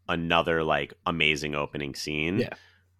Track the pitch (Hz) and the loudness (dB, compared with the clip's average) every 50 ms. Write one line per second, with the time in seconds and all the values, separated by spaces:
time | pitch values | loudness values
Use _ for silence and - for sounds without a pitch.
0 | _ - 87 85 85 82 85 85 78 85 82 80 80 78 76 71 71 - - - | _ -4 -2 -2 2 4 4 4 4 4 2 2 2 2 0 0 0 -4 -10 -6
1 | _ 90 85 82 78 76 76 69 76 76 73 73 73 - - 73 71 69 65 - | _ -4 0 2 2 2 2 2 -2 -4 -2 -4 -4 -4 -6 -6 -6 -6 -8 -8
2 | - 76 76 76 78 85 95 - - - - - - - _ _ _ _ _ | -8 -6 -4 -2 -2 0 0 -2 -2 -4 -8 -14 -18 -20 _ _ _ _ _